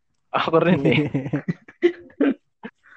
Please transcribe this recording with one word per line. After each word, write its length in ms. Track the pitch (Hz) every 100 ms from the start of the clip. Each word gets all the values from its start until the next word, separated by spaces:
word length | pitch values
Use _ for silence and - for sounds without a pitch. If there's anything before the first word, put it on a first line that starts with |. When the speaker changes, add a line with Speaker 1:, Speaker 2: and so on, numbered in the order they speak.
| _ _ _
Speaker 1:
Ako 240 | 139 - 160
rin 240 | 165 156
eh. 160 | 151 147
Speaker 2:
<laughs> 80 | 147 139 139 143 - - - - 349 - - - 277 - _ _ - _ _